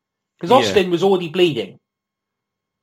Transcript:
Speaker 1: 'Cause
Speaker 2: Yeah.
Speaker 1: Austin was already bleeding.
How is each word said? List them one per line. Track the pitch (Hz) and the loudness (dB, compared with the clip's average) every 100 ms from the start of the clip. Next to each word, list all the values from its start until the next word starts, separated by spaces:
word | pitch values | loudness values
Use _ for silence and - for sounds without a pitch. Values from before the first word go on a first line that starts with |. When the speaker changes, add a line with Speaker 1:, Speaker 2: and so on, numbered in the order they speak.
| _ _ _ - | _ _ _ -10
Speaker 1:
'Cause | 170 | 0
Speaker 2:
Yeah. | 262 | 2
Speaker 1:
Austin | 220 196 185 | 2 0 0
was | 170 | 0
already | 190 185 170 | 0 0 -2
bleeding. | 180 175 120 95 - _ _ _ _ _ _ _ _ _ _ | 0 0 0 -8 -14 _ _ _ _ _ _ _ _ _ _